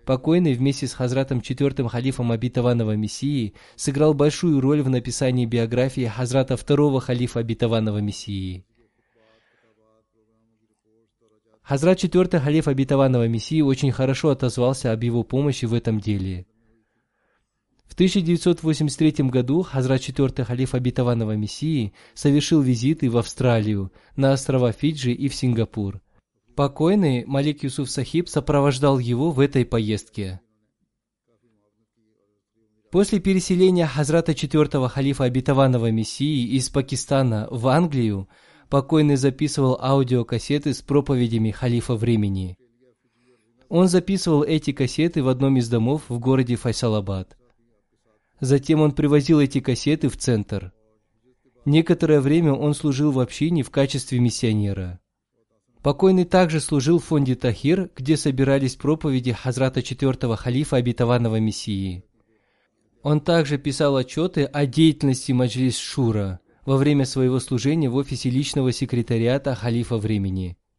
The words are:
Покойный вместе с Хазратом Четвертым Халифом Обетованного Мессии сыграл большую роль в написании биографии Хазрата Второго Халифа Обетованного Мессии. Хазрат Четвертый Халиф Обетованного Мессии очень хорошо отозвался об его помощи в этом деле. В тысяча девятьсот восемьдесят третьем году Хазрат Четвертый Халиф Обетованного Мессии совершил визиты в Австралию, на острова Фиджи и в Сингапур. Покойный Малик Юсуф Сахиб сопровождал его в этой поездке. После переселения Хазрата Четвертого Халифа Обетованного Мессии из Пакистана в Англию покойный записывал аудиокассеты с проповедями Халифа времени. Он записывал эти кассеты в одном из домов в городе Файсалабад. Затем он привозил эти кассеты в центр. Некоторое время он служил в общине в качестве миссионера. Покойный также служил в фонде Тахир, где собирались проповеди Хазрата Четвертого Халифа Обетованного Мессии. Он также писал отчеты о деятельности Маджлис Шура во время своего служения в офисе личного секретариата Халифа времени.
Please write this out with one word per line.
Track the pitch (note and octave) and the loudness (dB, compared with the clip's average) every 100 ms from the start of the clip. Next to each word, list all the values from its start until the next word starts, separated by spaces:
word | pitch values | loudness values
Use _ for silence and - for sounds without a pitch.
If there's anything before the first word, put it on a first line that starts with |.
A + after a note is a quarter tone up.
Покойный | - C3 D#3 E3+ E3 | -4 -2 2 2 2
вместе | B2 C3+ C3+ C3 | 2 0 -2 -6
с | |
Хазратом | - B2+ C3 C3 B2 | -4 -4 -2 -2 -4
Четвертым | - C3 C#3 C3+ A#2 | -4 -2 -2 -2 -4
Халифом | A#2+ C3 B2+ A#2+ | -4 -4 -4 -2
Обетованного | A2+ A#2+ B2+ A#2+ A#2+ A2 | -2 -2 0 0 0 0
Мессии | G#2+ G#2+ - C#3 C#3 G#2 - - | -2 -4 -6 -4 -4 -6 -10 -20
сыграл | - - C#3 D3+ | -8 -4 2 2
большую | C#3+ D3+ - F3 C#3 | 4 2 2 2 2
роль | C3 D3 | 2 2
в | C3 | 2
написании | B2 A#2+ - B2+ B2+ | -2 -2 -2 0 0
биографии | A#2 A#2 A2+ A#2+ C3 C3 | 0 0 0 0 -2 -2
Хазрата | A#2 G#2+ A#2+ C3 B2+ B2 | -4 -4 -2 0 0 -2
Второго | - C#3+ D3 C3 | 0 2 4 2
Халифа | C3 A#2+ C3 A#2+ | -2 -2 -2 -4
Обетованного | A#2 A2+ A#2 A2+ A2 G#2 | -4 -2 0 0 0 -2
Мессии. | G#2 - - G2 F#2+ F2+ - _ _ _ _ _ _ _ _ _ A2+ A2 A2 A2 A2 A2+ G#2+ A2 A2+ A2+ A2 G#2+ A2 A2 A2 _ A2+ _ _ A2 | -4 -6 -8 -8 -8 -10 -16 _ _ _ _ _ _ _ _ _ _ _ _ _ _ _ _ _ _ _ _ _ _ _ _ _ _ _ _ _
Хазрат | - C#3 E3+ F#3 | -6 0 2 2
Четвертый | F3 F3+ F3+ E3 | 2 2 2 0
Халиф | C#3 D#3 D3 | 0 0 0
Обетованного | C3+ C3+ C#3 C3+ B2 A#2 | 0 0 2 4 2 0
Мессии | A2+ - D#3 | -2 -2 0
очень | C#3 C3+ C#3 | 2 2 0
хорошо | B2+ C3 C3 D#3 | 0 -2 0 0
отозвался | C3+ B2 B2 B2 C3+ A#2+ | 0 -2 0 0 0 -2
об | A2+ | -2
его | A#2+ A#2+ | -2 -2
помощи | A2 C3 C#3+ C3 | -2 -2 -2 -2
в | A2+ | -2
этом | A#2 A#2 A2 | -2 0 -2
деле. | G#2+ G2+ F#2+ F2+ F2+ _ _ _ _ _ _ _ _ _ _ _ _ _ | -2 -4 -4 -8 -12 _ _ _ _ _ _ _ _ _ _ _ _ _
В | - | -8
тысяча | - F#3 G3 | 0 2 2
девятьсот | E3 E3+ F3+ E3+ | 0 0 0 0
восемьдесят | D#3+ D3+ D3+ - | 0 0 -2 0
третьем | D#3 D3+ C3 | 0 2 0
году | B2 A#2+ D#3+ | 0 0 0
Хазрат | D#3+ C3+ C3 C3 | -2 -2 0 0
Четвертый | - C3 C3 - | -2 -2 -2 -2
Халиф | A#2 B2 C3 | -4 -2 -2
Обетованного | B2+ B2 B2+ B2 A#2 G#2+ | -2 -2 0 0 0 -2
Мессии | G#2+ G#2 - D#3 D3 G#2 - - | -4 -6 -6 -4 -2 -4 -8 -20
совершил | - C#3+ C#3+ - D#3+ | -2 2 2 4 2
визиты | B2+ A#2 C3+ D#3+ C3 | 2 2 0 0 0
в | A#2 | 0
Австралию, | - - B2 A2+ G#2+ G2+ F#2+ _ _ | -2 -2 0 2 0 -2 -6 _ _
на | - C3+ | 0 2
острова | C3+ - C3 A#2+ | 2 0 0 0
Фиджи | - D3 D3+ B2+ | 0 -2 -2 -4
и | A#2+ C#3 | -2 -4
в | |
Сингапур. | - B2+ A2+ G#2+ A2 G2 F#2+ _ _ _ _ _ | -2 -2 0 -2 -4 -6 -8 _ _ _ _ _
Покойный | - C#3 C#3 D#3+ G#3 D#3+ B2 | -2 -2 0 2 2 2 0
Малик | A#2 C#3 D3 D3 | -2 -2 -2 -2
Юсуф | C3+ - B2+ | -6 -6 -6
Сахиб | - A#2+ E3 E3+ | -6 -4 -4 -2
сопровождал | D3 - C#3+ C#3+ C3 C#3+ C3+ | -4 0 2 2 2 2 2
его | A#2+ A#2+ E3 | 0 -2 0
в | C3 | 2
этой | C#3 C#3 | 2 2
поездке. | A#2+ A#2 G#2+ G#2 - - F#2+ F#2 _ _ _ _ _ _ _ _ _ A2+ A#2 G#2+ G#2 G#2 A2+ A2+ A2 G#2 G2+ G#2 _ A2+ A2 _ _ | 0 -2 -2 -4 -6 -10 -10 -10 _ _ _ _ _ _ _ _ _ _ _ _ _ _ _ _ _ _ _ _ _ _ _ _ _
После | F#3 G#3 G3+ | 0 2 0
переселения | G3 F#3+ - F3+ F#3 F3 D#3+ | 2 0 2 4 4 4 0
Хазрата | C3+ C#3+ E3+ E3 | 0 0 2 2
Четвертого | D3 C#3+ D#3 D3 C#3+ B2+ | -2 0 2 2 2 0
Халифа | C#3 C#3 C3+ | 0 -2 0
Обетованного | B2+ B2+ B2+ C3+ C3+ B2 A2+ | 0 0 2 4 4 4 2
Мессии | A2 G#2+ - D3 C#3+ A#2+ | 0 -2 -4 -2 0 0
из | C3 B2 | -2 -2
Пакистана | C#3+ C3 C3 - C3+ C3 G#2+ A2+ | -4 -4 -4 -2 0 0 -2 -4
в | A#2+ B2+ | -4 0
Англию | D3+ F3 C#3 A2 G2 F#2+ _ _ _ - | 2 2 0 0 -2 -8 _ _ _ -2
покойный | C#3 C3+ D#3+ D3 | -2 2 4 4
записывал | C#3 C#3 C3+ D3+ - C3 B2 | 4 2 0 -4 0 0 2
аудиокассеты | C3 C#3 B2 B2 A2+ A#2 - C#3+ D3 | 2 2 2 0 0 -4 -2 -2 -2
с | C3+ | -4
проповедями | - C#3 C#3 B2+ A#2 A2+ A2 | 0 0 2 0 0 0 -2
Халифа | - B2+ A#2+ - | -2 -2 -2 -2
времени. | A2+ A#2 A2+ G#2 F#2+ F#2 F2+ _ _ _ _ _ _ _ _ _ _ - | -2 0 0 0 -2 -6 -12 _ _ _ _ _ _ _ _ _ _ -2
Он | E3+ F#3 | 2 4
записывал | F3+ F3+ G3 - D3 | 4 0 -2 2 2
эти | D3+ D#3 - | 2 0 -2
кассеты | C3+ B2+ - E3 E3 | -2 -2 0 -2 0
в | C3 | 0
одном | B2+ C3+ C3 | 2 2 2
из | A#2 | 2
домов | A#2+ A#2 D3+ - | 0 0 -2 -4
в | A#2+ | -4
городе | B2+ C3+ B2 | 2 2 2
Файсалабад. | A#2 A#2+ - A#2 G#2+ G2 F#2+ F2+ _ _ _ _ _ _ _ _ _ _ - | -2 -2 -2 -2 -2 -4 -8 -10 _ _ _ _ _ _ _ _ _ _ -6
Затем | C3 C#3 C#3 D#3 | 0 2 2 4
он | D3+ | 4
привозил | - D3 D3 C3+ D3+ | 2 2 4 4 4
эти | C#3 C#3 | 4 0
кассеты | - A#2+ C#3+ D#3 C3+ | -2 -2 0 0 -2
в | - | -2
центр. | - A2 G2 G2+ F#2 _ _ _ _ _ _ _ _ _ | -2 -2 -2 -8 -10 _ _ _ _ _ _ _ _ _
Некоторое | C#3+ D3+ E3 D#3+ D#3 D3+ | 2 2 4 2 4 4
время | C3+ E3 D#3+ | 4 2 2
он | C#3 D3 | 2 -2
служил | D3 D3+ C3+ D3+ | -2 -2 0 0
в | C3 | 0
общине | B2 - D#3 E3+ | -2 -2 -2 -2
в | A#2+ | -2
качестве | C#3 C#3 C3+ - B2 | 0 0 -2 -2 0
миссионера. | A#2+ - A#2 G#2+ G2+ F#2+ F2+ F2+ _ _ _ _ _ _ _ _ | 0 0 -2 0 -2 -4 -8 -12 _ _ _ _ _ _ _ _
Покойный | C#3+ C#3+ F#3+ F#3 | -4 2 4 4
также | F3 F#3 E3+ D#3 | 4 4 4 0
служил | - D3 C3+ E3+ | 0 0 2 2
в | |
фонде | - D3+ C3 | 2 0 0
Тахир, | B2 B2+ G2+ C#3 F#3 F3+ | 0 -2 -2 0 0 -2
где | - C3 | -4 0
собирались | D3+ D3 C3 C3+ C#3 C3 | 0 0 0 2 2 0
проповеди | - C#3 D#3+ D#3 C3 B2 | -2 -2 0 0 -2 -2
Хазрата | A2 C3 C3+ C3 B2+ | -4 -4 0 0 -2
Четвертого | - B2+ C3+ B2 B2 A2 | -6 -2 -2 0 -2 -2
Халифа | B2 B2+ D3 B2+ | -2 -2 0 0
Обетованного | A#2+ A#2 A#2+ B2 A#2 A2+ | 0 0 2 2 2 0
Мессии. | A2 - - G2 F#2+ F2+ - _ _ _ _ _ _ _ _ _ | 0 -2 -6 -6 -6 -8 -14 _ _ _ _ _ _ _ _ _
Он | C#3+ D3+ | -2 0
также | D#3+ E3+ C#3+ C#3 | 2 0 0 -2
писал | C#3+ C3 C#3+ | -4 0 0
отчеты | C3+ B2+ D#3 F3+ D3+ | 0 -2 -4 -4 -2
о | C#3 D3 | -2 -2
деятельности | C#3+ C#3+ D#3+ C#3+ C#3 B2+ - | 0 4 4 4 0 0 0
Маджлис | B2+ B2 A#2+ C3 - | 0 0 0 -2 -2
Шура | - - A#2 G#2 F#2+ F2+ _ _ | -6 -2 -2 -2 -4 -8 _ _
во | - C3+ | 0 2
время | D3 C#3+ | 4 2
своего | C3+ C3+ B2+ B2+ | 0 0 0 0
служения | - B2+ C3 E3 C3+ | -2 -2 0 0 0
в | |
офисе | C3 C#3 B2 B2+ | -2 -4 -4 -2
личного | B2+ C#3+ C#3+ B2+ | -2 -2 -2 -2
секретариата | - B2 A#2+ A2+ A2+ A#2 C3+ C#3 | -2 -2 -2 -2 0 0 0 -2
Халифа | A#2+ A#2+ A#2 A2+ A2+ | -4 -2 -2 -2 -4
времени. | G#2+ G#2+ G2 F#2+ F2+ F2 _ | -2 -2 -2 -4 -6 -10 _